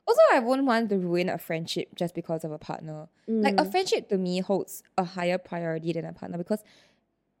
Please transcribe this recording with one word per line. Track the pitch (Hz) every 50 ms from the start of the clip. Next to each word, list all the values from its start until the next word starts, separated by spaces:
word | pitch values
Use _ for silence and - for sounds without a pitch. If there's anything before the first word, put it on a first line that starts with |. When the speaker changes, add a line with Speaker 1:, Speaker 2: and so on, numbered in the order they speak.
| _
Speaker 1:
Also, | - 480 622 659 554
I | 359 277
won't | 226 240 262 269 277
want | 262 226 226 233 208
to | 202
ruin | 190 180 170 175 175 180 175
a | -
friendship | 170 - - 165 160 165 - - 175 - - -
just | - 175 165 -
because | 175 - - 165 160 -
of | 156
a | 151
partner. | 156 - - - - 160 156 156 151 160 - _ _ _
Like, | - 226 220 208 214 196 190
a | 196
Speaker 2:
Mm. | 190
Speaker 1:
friendship | 269 370 381 - 440 - - -
to | 202
me | 190 185 180 180 185
holds | 180 - 196 180 - - - - - _ _
a | - 180
higher | 175 185 180 175 175 180
priority | 185 - - 180 170 170 165 160 160 160 170
than | 165 165 160
a | 165 175
partner | - - 185 180
because | 170 180 - 214 - - _ - - _ _ _ _ _ _ _ _ _ _ _ _